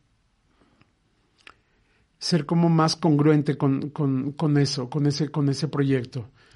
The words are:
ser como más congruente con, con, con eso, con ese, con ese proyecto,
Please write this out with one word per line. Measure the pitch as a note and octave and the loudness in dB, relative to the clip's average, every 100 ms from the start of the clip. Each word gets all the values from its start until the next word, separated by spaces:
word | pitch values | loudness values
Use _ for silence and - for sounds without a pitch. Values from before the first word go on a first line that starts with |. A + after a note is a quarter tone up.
| _ _ _ _ _ _ _ _ _ _ _ _ _ _ - - _ _ _ _ _ _ | _ _ _ _ _ _ _ _ _ _ _ _ _ _ -20 -20 _ _ _ _ _ _
ser | - F3 C#3+ | -4 -2 0
como | E3+ E3+ | 2 4
más | E3 D#3+ D#3+ | 4 2 0
congruente | E3+ D3 D3 D3+ C#3+ C3+ | 2 4 4 4 2 0
con, | C#3+ C3+ D3 | 0 -2 -4
con, | - C#3+ C3 B2+ | -4 -2 -2 -4
con | C#3+ D#3+ C#3+ | -4 0 2
eso, | C#3 C#3 B2 | 2 -2 -6
con | D3+ C#3+ | -2 -2
ese, | C#3+ D3 | -2 -4
con | D#3 C#3+ | -2 -2
ese | C3+ D3+ | -2 -2
proyecto, | C#3+ C#3 C3+ A2+ C3 G#2+ _ _ | -2 0 0 -2 -10 -14 _ _